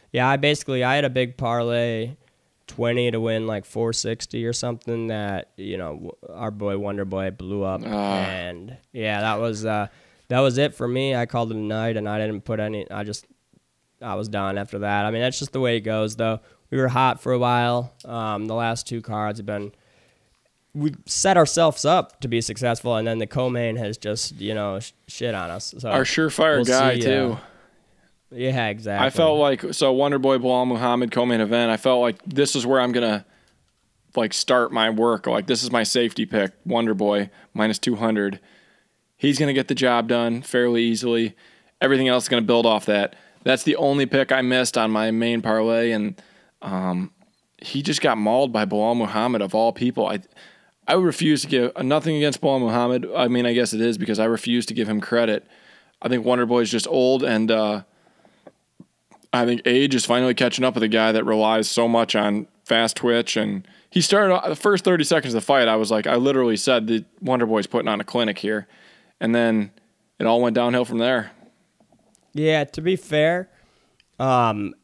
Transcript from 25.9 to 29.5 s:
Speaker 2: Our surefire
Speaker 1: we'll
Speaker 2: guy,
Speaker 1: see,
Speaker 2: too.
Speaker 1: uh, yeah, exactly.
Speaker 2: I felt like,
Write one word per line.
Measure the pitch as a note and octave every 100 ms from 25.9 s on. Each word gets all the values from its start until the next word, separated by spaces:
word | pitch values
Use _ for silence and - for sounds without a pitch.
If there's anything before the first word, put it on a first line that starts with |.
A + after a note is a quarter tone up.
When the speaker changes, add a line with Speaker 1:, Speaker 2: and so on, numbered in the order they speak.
Speaker 2:
Our | B2+
surefire | C3 - D#3 - D#3+ C#3+
Speaker 1:
we'll | B2
Speaker 2:
guy, | B2+ C3+ A#2+
Speaker 1:
see, |
Speaker 2:
too. | A#2 C3+ B2+ A#2+
Speaker 1:
uh, | - - _ _ _ _ _ _ _
yeah, | A#2+ C3 C3 A2
exactly. | G#2 G#2+ G2+ C3
Speaker 2:
I |
felt | D3+ D#3+ D3+
like, | C#3+